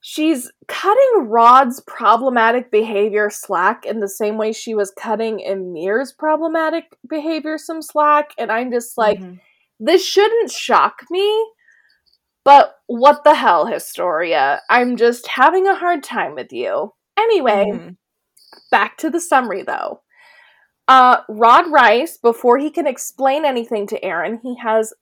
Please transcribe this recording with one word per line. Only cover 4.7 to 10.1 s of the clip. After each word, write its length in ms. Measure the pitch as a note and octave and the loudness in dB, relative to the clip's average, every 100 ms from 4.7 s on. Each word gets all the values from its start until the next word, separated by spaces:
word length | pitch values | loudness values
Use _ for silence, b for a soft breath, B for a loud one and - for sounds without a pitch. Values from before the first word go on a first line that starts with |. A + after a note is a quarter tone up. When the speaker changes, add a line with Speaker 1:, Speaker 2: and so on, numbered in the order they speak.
Speaker 1:
was 180 | G#3+ G3 - | -4 -6 -8
cutting 420 | A3+ G#3+ A3+ G#3+ - | -8 -4 -4 -6 -8
Emir's 640 | F#3+ F#3 E3+ F3+ A3 C4+ | -8 -8 -8 -4 -4 -4
problematic 720 | _ D#4 D#4 E4 D#4+ D#4+ E4 D#4+ _ B3 | _ -4 -2 -2 -2 -4 -4 -10 _ -10
behavior 500 | D#4 D4+ D#4+ D4 D#4 | -8 -6 -6 -6 -10
some 240 | - D#4+ | -10 -14
slack. 500 | D4+ D4+ D4 D4 D4 - | -8 -2 2 2 0 -8
And 140 | A3+ | -6
I'm 200 | A3 B3+ | -6 -4
just 260 | A#3+ A#3+ - | -6 -8 -2
like, 220 | G#3+ F#3+ | -2 -2
Speaker 2:
Mm-hmm. 160 | F#3 F3+ _ _ _ _ | -8 -20 _ _ _ _
Speaker 1:
this 260 | A3 F4 | 2 2
shouldn't 460 | - | 2